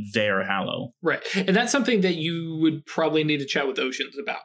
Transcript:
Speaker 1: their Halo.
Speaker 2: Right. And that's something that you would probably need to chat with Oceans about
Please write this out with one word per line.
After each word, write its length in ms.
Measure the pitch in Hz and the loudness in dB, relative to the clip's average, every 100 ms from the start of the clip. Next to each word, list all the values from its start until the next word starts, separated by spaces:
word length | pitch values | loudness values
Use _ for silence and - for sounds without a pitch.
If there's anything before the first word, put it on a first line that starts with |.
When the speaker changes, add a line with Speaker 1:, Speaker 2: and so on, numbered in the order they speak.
| 104 | -4
Speaker 1:
their 300 | 110 104 95 98 | 0 2 2 0
Halo. 480 | 98 - - 131 _ | -2 -2 -6 -8 _
Speaker 2:
Right. 200 | 175 135 - 190 | -2 -2 -2 -2
And 200 | 190 202 | 2 2
that's 160 | 240 | 4
something 300 | 277 240 214 | 2 2 2
that 140 | 185 160 | 2 0
you 420 | 160 170 165 160 | -2 -4 -4 2
would 240 | 160 147 - | 2 2 -4
probably 380 | - 156 156 | -2 2 2
need 160 | 151 147 | 2 0
to 60 | 135 | 0
chat 200 | 151 139 | 0 0
with 120 | 131 | 0
Oceans 360 | 131 131 131 135 | -2 -4 -8 -8
about 240 | 127 - | -8 -8